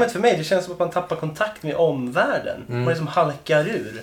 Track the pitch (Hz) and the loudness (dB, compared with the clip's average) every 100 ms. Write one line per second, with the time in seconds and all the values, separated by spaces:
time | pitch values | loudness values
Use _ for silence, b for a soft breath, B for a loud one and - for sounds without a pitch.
0 | 240 175 233 165 156 190 180 175 170 180 | 4 4 2 2 2 0 0 -2 -2 -2
1 | 175 165 156 151 214 - 156 - 165 139 | -4 -4 -4 -2 -4 -4 -6 2 2 2
2 | 123 147 254 190 - - - 120 127 165 | -2 0 0 0 -4 -8 -6 -2 0 0
3 | 156 180 156 143 - 151 170 196 107 110 | 0 2 2 0 0 2 2 -2 -6 -10